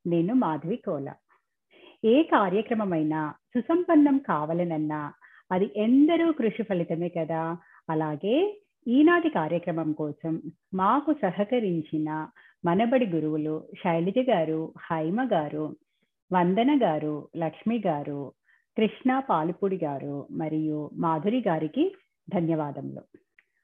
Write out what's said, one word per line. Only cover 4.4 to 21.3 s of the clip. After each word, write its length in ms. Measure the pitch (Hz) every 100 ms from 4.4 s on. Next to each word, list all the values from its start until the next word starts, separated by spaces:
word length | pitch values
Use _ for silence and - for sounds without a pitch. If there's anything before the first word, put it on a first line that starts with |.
| 151 170 175 156 151 151 147 - - - _
అది 200 | 180 214 208
ఎందరో 560 | 220 269 302 330 330
కృషి 320 | 311 226 -
ఫలితమే 460 | 208 185 170 165 175
కదా. 480 | 170 160 160 165 170 - - -
అలాగే 720 | 156 156 147 196 277 415 415 _ _ 233
ఈనాటి 420 | 254 311 349 330
కార్యక్రమం 640 | 220 156 170 175 165 156
కోసం 500 | 151 151 143 165 165 165 - _
మాకు 400 | 190 196 269 302
సహకరించిన 1120 | 302 190 180 208 247 208 165 151 156 156 156 156 - - _ 170
మనబడి 400 | 180 233 262 220
గురువులు 640 | 165 151 156 151 156 - 190
శైలజ 420 | 185 165 175 233 254
గారు, 440 | 190 160 160 160 - -
హైమ 360 | 160 160 214 262
గారు, 420 | 180 147 151 151 - _ _ _ _ _
వందన 460 | 180 175 196 254 294
గారు, 460 | 196 156 151 151 - 165
లక్ష్మి 440 | 160 - 214 233 190
గారు, 460 | 147 147 143 135 - _ _ _ -
కృష్ణ 420 | 214 - 254 262
పాలుపూడి 600 | 269 170 160 175 196 185
గారు 440 | 156 139 139 143 -
మరియు 580 | 160 156 156 156 151 147
మాధురి 500 | - 170 160 190